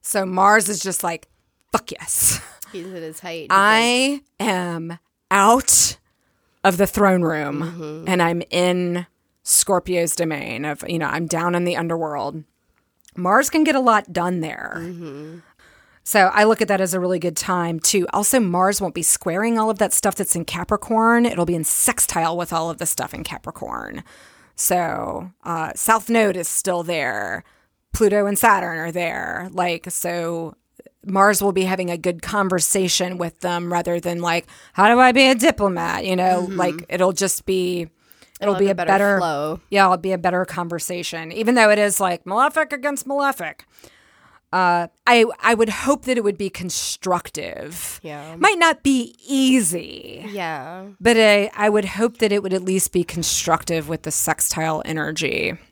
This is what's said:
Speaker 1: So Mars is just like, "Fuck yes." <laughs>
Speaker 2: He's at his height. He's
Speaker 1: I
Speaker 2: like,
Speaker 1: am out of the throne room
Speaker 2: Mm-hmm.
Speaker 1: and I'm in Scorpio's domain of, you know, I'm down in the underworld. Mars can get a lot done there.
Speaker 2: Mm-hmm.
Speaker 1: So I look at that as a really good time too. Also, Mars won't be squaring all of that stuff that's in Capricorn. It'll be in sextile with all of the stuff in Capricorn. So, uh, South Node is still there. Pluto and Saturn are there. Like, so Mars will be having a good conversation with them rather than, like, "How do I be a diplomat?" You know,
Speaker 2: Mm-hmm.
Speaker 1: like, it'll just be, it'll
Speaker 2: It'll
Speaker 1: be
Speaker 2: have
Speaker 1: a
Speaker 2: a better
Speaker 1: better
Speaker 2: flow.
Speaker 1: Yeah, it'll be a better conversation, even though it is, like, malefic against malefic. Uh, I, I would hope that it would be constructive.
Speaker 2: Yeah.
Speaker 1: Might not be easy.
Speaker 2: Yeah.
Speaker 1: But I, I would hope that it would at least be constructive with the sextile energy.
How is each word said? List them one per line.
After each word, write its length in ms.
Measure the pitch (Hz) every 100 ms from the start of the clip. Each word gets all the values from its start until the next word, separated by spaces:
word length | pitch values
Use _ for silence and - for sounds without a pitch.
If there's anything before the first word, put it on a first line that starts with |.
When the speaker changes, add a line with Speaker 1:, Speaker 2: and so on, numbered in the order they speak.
Speaker 1:
So 240 | - 208 185
Mars 420 | 185 196 220 208
is 120 | 190
just 200 | 190 175
like, 240 | 180 165 _ _ _ _ _
"Fuck 200 | - -
yes." 500 | - - - - - - -
<laughs> 160 | -
Speaker 2:
He's 140 | 190 180
at 140 | 180
his 200 | 160 156
height. 220 | 180 165
He's 40 | 151
Speaker 1:
I 720 | 190 202 220 233 247 269 285 _ _
Speaker 2:
like, 80 | 214
Speaker 1:
am 500 | 185 175 170 165 170 _ _ _
out 680 | 196 196 247 - - - - _ _ _ _ _ _ 196
of 100 | 180
the 100 | 196
throne 340 | - 202 185
room 400 | 165 156 143 147
Speaker 2:
Mm-hmm. 440 | 165 170 151 156 165
Speaker 1:
and 120 | 180
I'm 200 | 170 170 -
in 560 | 180 180 180 175 175 175 _ _ _
Scorpio's 720 | - - - 185 180 180 170 -
domain 480 | 165 147 117 117 151
of, 180 | 147 -
you 140 | 165
know, 60 | 151
I'm 220 | 147 170
down 280 | 170 170 175
in 80 |
the 140 | 175 160
underworld. 640 | 165 165 156 147 127 156 147 _ _ _ _ _ _ -
Mars 340 | 180 208 277
can 140 | 320
get 120 | 311 277
a 40 |
lot 320 | 247 214 190
done 300 | 175 175 180
there. 320 | 160 - - 170
Speaker 2:
Mm-hmm. 580 | 170 170 165 139 156 170 _ _ _ _ _ _
Speaker 1:
So 260 | - 214 190
I 100 | 208
look 180 | 214 220
at 60 | 214
that 140 | 196
as 120 | 190
a 60 | 185
really 200 | 180 180
good 180 | 175 156
time 420 | - 180 170 165
too. 260 | - 196 175
Also, 300 | - 208 262
Mars 400 | 196 175 190 202
won't 140 | 185 170
be 80 |
squaring 540 | 165 - 185 175 226 226
all 120 | 220
of 80 | 208
that 160 | 202
stuff 220 | - 208 -
that's 200 | 196 170
in 80 |
Capricorn. 840 | 165 175 175 208 - 220 226 233 233
It'll 200 | 175 170
be 100 | 170
in 80 |
sextile 720 | 156 - - 240 - 170 165 175
with 160 | 170
all 180 | 165 165
of 100 | 156
the 60 | 170
stuff 280 | - -
in 100 | 151
Capricorn. 800 | 156 - - - - 60 52 - - - - _ _ -
So, 760 | - 180 165 - - - 180 _ -
uh, 260 | 165 160 -
South 340 | - 226 -
Node 260 | 226 208 180
is 140 | 165
still 340 | - 190 175
there. 640 | 165 165 127 104 98 92 _ _ _ _ _
Pluto 320 | - 214 208 202
and 120 | 202
Saturn 400 | 233 196 175 165
are 140 | 165
there. 560 | 170 170 - 170 175 180
Like, 320 | 185 180 170 185
so 680 | - 175 175 165 170 160 - _ - - _ 196
Mars 360 | 190 202 202
will 100 | 202
be 100 | 185
having 260 | 185 190 175
a 60 | 170
good 240 | 175 170
conversation 960 | - 208 190 180 - 196 180 - 180 180
with 220 | 170 _
them 320 | 180 175 175
rather 280 | 175 175 175
than, 200 | 175 170
like, 260 | 175 170 - - -
"How 180 | - 208
do 60 | 240
I 120 | 254
be 140 | 247 262
a 80 | 247
diplomat?" 720 | 269 - 202 170 170 - 190
You 100 | 185
know, 240 | 185 180 185
Speaker 2:
Mm-hmm. 100 | 190
Speaker 1:
like, 280 | 175 165 -
it'll 240 | 180 185
just 320 | 185 190 - -
be, 420 | 185 180 175 160 _ _ _ _ -
it'll 140 | 202 202
Speaker 2:
It'll 40 |
Speaker 1:
be 80 | 196
Speaker 2:
have 120 | 180
Speaker 1:
a 20 |
Speaker 2:
a 40 | 165
better 60 | 196
Speaker 1:
better 200 | 202 196
Speaker 2:
flow. 400 | 170 143 151 170 _
Speaker 1:
Yeah, 160 | 202 190
it'll 120 | 180
be 140 | 190
a 60 | 185
better 260 | 180 180
conversation, 880 | 180 - 170 170 - 175 - 165 160
even 240 | 202 226 247
though 140 | 214
it 100 | 208
is, 200 | 208 -
like, 240 | 190 175 180
malefic 480 | 208 285 311 311
against 320 | 294 285 285 262
malefic. 580 | 277 277 269 156 - _ _ - _ _ _ _ _ _
Uh, 360 | 180 180 175 170 _ -
I, 200 | 240 226 -
I 120 | 220
would 160 | 226 226
hope 360 | 196 262 285 247
that 120 | 240
it 60 | 208
would 120 | 185
be 120 | 196
constructive. 1500 | - 180 - - - 185 180 - 151 87 - 147 175 - -
Speaker 2:
Yeah. 320 | 160 147 151 165
Speaker 1:
Might 200 | 403 370
not 240 | 339 320
be 320 | 277 262 240 _ -
easy. 960 | 269 262 262 214 175 - - - 98 214
Speaker 2:
Yeah. 580 | 202 170 151 135 180 196 196
Speaker 1:
But 160 | 208 226
I, 340 | 214 208 202 -
I 140 | 214
would 140 | 208 196
hope 320 | 190 226 233
that 120 | 220
it 80 | 202
would 100 | 190
at 100 | 190
least 280 | 185 190 -
be 100 | 180
constructive 840 | 170 175 165 - - 165 - 165 151
with 140 | 160
the 80 | 156
sextile 720 | - - 156 - - 160 156 -
energy. 680 | 160 147 156 156 - - 170 _